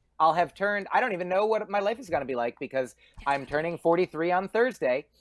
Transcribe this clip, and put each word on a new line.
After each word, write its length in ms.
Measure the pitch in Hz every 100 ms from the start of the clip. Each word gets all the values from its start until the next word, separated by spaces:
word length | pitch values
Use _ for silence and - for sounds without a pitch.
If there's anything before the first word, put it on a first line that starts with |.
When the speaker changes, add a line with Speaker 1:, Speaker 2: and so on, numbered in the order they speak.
| _ -
Speaker 1:
I'll 120 | 160
have 200 | 160 170
turned, 340 | - 202 208 190
I 100 | 190
don't 120 | 247
even 160 | 185 180
know 160 | 185
what 240 | 214 220 202
my 120 | 202
life 180 | 202 240
is 80 | 220
gonna 160 | 160
be 100 | 131
like 220 | 127 120 -
because 380 | 135 135 127 - _ -
Speaker 2:
Yes. 60 | -
Speaker 1:
I'm 180 | 139
turning 320 | 131 147 165 170
forty-three 560 | 170 170 180 156 170
on 160 | 180 190
Thursday. 560 | 220 247 202 135 127 - _